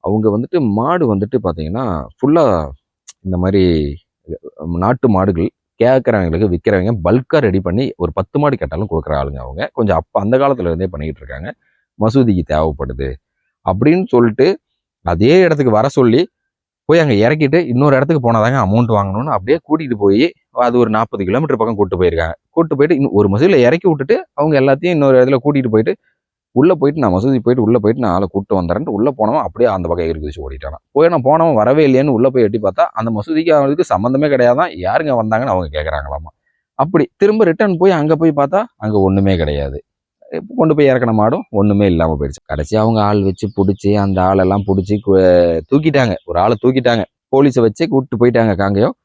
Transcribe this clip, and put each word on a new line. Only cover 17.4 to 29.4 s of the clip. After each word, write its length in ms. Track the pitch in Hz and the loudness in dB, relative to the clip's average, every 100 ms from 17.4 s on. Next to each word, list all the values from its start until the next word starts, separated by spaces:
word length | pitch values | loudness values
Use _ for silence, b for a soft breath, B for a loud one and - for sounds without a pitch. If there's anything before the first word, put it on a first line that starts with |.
| 143 160 156 | 0 0 0
இன்னொரு 300 | 120 143 135 | 0 2 2
இடத்துக்கு 260 | 139 160 | 2 0
போனாதாங்க 360 | 120 113 110 135 | 2 2 2 0
அமௌண்ட் 320 | 95 110 117 | 0 2 2
வாங்கணும்னு 420 | 107 98 98 147 107 | 0 0 -4 -4 -4
அப்படியே 220 | 98 156 | -2 -2
கூட்டிட்டு 360 | _ 156 143 110 | _ -4 -4 0
போய் 260 | 101 101 165 - _ 123 | 2 2 0 -2 _ -2
அது 160 | 123 123 | 0 2
ஒரு 140 | 113 | 2
நாற்பது 340 | 110 113 113 92 | 0 -2 -4 -2
கிலோமீட்டர் 340 | 117 151 123 | -2 -2 -2
பக்கம் 180 | 110 107 | -2 -2
கூட்டிட்டு 220 | 98 87 | -2 0
போயிருக்காங்க. 340 | 90 82 82 82 _ | 0 0 -4 -8 _
கூட்டிட்டு 280 | - 165 143 | -4 -2 0
போயிட்டு 180 | 151 151 | 0 0
இன்னும் 180 | 139 101 | 0 2
ஒரு 120 | 101 | 2
மசூதியில 300 | 101 175 160 | 2 2 4
இறக்கி 280 | 120 165 190 | 4 2 0
விட்டுட்டு 280 | 151 139 254 359 - | -2 -2 -2 -2 -4
அவங்க 200 | 151 143 | 0 2
எல்லாத்தையும் 380 | 135 135 175 165 | 2 0 0 0
இன்னொரு 200 | 139 131 | 4 4
இடத்துல 220 | 127 135 | 4 2
கூட்டிட்டு 320 | 143 143 123 | 0 -2 0
போயிட்டு 220 | 110 113 208 _ _ _ _ _ 120 | 0 0 -4 _ _ _ _ _ 2
உள்ள 160 | 156 170 | 2 2
போயிட்டு, 260 | 143 156 | 0 0
"நான் 120 | 117 | 0
மசூதி 240 | 90 123 135 | 0 0 0
போயிட்டு 240 | 120 127 | 0 0
உள்ள 140 | 107 110 | 2 2
போயிட்டு 220 | 104 131 | 2 0
நான் 100 | 113 90 | 0 0
ஆளை 100 | 98 | -2
கூட்டு 260 | 98 98 98 | -4 -2 -2
வந்துடுறேன்ட்டு" 380 | 85 90 160 104 | -2 -4 -4 -2
உள்ள 140 | 127 | -2
போனவன் 320 | 131 107 147 | 0 -2 -2